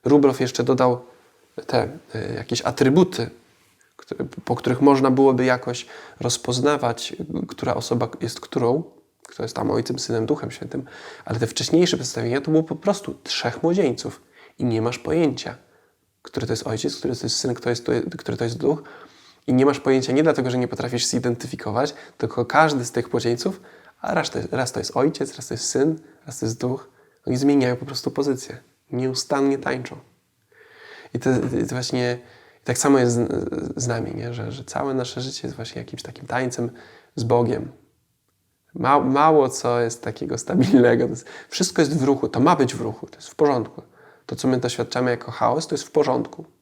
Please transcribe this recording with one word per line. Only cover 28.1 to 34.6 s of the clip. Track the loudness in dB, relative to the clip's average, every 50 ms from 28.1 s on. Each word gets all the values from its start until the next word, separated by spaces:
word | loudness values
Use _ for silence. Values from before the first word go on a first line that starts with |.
pozycję, | -2 -2 -2 -2 -2 -4 -6 -14 -16 -18 _ _ _ _ _ _
nieustannie | -6 -4 -4 -2 -4 -4 -4 -2 0 2 2 2 0
tańczą. | 0 -2 -4 -4 -4 -6 -12 -14 -16 -18 _ _ _ _ _ _ _ _ _ _ _ -20 _ -20 -20 -20 -20 -20 -20 -20 -10 -8
I | -2
to, | 0 2 2 2 0 0 -2 -2 -2 -2
to | -4
właśnie, | -6 -4 -4 -2 0 0 0 -2 -4 -8 -20 -20 -20 _ _ _ _ _
tak | -4 -2
samo | 2 4 6 6 6
jest | 6 4 2
z, | 2 0 0 -2 -4 -4 -4 -6 -6 -6 -6 -6
z | -4 -4
nami, | -4 -2 -4 -4 -6 -8
nie? | -8 -8 -8 -8
Że, | -8 -8 -8
że | -10 -10